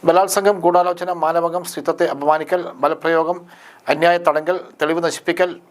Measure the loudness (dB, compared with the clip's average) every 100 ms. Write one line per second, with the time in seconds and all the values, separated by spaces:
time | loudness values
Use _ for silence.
0 | 4 4 4 2 0 2 2 2 2 -2
1 | -6 -2 0 0 -2 -4 -8 -8 -4 -2
2 | -2 -2 0 0 0 -4 -4 -4 -2 -2
3 | 0 0 0 -4 -10 -20 -20 -18 -4 2
4 | 2 4 2 0 -2 -4 -6 -6 -2 0
5 | -2 -4 -4 0 -2 -2 _